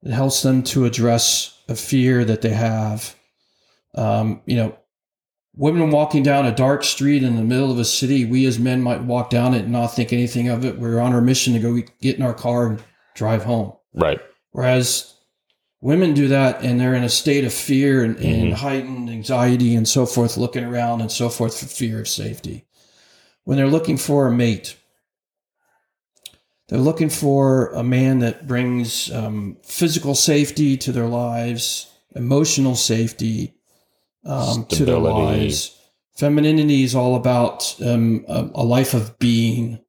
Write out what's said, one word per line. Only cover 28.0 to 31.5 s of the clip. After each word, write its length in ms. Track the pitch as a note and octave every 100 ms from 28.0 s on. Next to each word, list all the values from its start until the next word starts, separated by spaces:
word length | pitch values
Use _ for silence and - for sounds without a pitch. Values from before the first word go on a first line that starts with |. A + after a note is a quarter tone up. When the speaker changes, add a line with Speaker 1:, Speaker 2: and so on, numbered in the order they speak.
| C3 C3
Speaker 1:
that 280 | A#2 A2+ D3
brings, 640 | B2 B2 B2 A#2 - -
um, 460 | A2+ A2 G#2+ G2+ -
physical 520 | - - F3 D#3 C#3 C#3
safety 640 | - D3 C#3+ D3 D3 C3+
to 140 | C3
their 160 | B2 A#2
lives, 880 | A#2+ A#2+ A#2+ A#2+